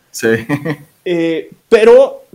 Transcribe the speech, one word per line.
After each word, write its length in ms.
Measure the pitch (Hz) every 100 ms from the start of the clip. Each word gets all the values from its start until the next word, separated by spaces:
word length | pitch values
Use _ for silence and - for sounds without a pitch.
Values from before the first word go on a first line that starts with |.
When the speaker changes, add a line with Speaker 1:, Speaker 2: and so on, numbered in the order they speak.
| _
Speaker 1:
Sí. 180 | - 113
<laughs> 200 | 113 113 147 - 147 - _
Speaker 2:
Eh, 460 | 180 170 165 160 - _ _
pero 580 | 220 226 247 269 - _